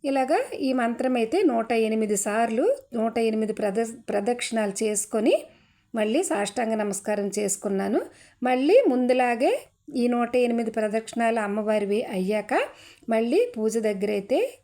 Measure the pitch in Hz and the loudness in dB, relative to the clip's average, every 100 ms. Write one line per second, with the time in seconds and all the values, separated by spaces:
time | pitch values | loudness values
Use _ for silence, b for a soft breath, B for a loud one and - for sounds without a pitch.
0 | 285 269 254 349 539 - 269 262 233 233 | 0 0 2 0 0 -4 -2 0 0 -2
1 | 262 254 226 330 381 233 226 233 220 220 | -2 0 0 2 2 2 0 0 2 0
2 | 214 208 214 208 233 220 359 554 - 233 | 0 0 0 0 0 2 0 0 -4 -2
3 | 226 226 226 220 220 208 208 196 226 226 | -2 0 0 0 -2 -2 -2 -2 -4 -6
4 | - 202 202 240 - 226 208 190 220 208 | -6 -4 -2 -2 -2 -2 -2 -2 -2 -2
5 | - 226 226 539 - b b b b 226 | -2 0 2 2 0 b b b b -2
6 | 214 247 370 294 294 - 226 220 208 196 | 0 0 0 -2 -2 -2 -2 0 -2 -4
7 | - 208 202 196 202 - 208 196 196 262 | -4 -2 -2 -2 -4 -4 -2 -2 0 -2
8 | - B B B 247 254 277 453 466 254 | -2 B B B 0 2 6 6 6 2
9 | 247 254 247 240 294 523 - _ - 269 | 2 4 2 2 2 0 -6 _ -10 -2
10 | 240 240 240 247 247 233 226 220 214 220 | 0 0 0 2 2 0 -2 -2 -2 -2
11 | 226 - 233 226 208 202 208 214 202 208 | -4 -2 0 0 -2 -2 0 0 2 -2
12 | - 196 185 214 202 294 571 B B B | -2 -4 -2 -2 0 -2 -2 B B B
13 | - 226 233 320 494 480 220 214 220 202 | -2 0 2 2 0 0 -2 0 -2 -2
14 | 202 208 196 277 508 - | -2 -2 0 -2 -2 -6